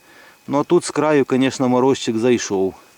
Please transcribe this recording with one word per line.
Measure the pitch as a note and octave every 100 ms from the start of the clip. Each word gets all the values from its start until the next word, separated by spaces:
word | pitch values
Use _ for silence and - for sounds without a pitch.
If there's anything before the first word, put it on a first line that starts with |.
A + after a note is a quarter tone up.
| _ - - _ -
Ну, | C#3
а |
тут | C#3 F3
з | -
краю, | - D3+ D3+
конечно, | C3 C3 C3 - B2+
морозчик | B2 C3 C3 - A2+
зайшов. | B2 A#2+ - G2 F#2+ F2+ -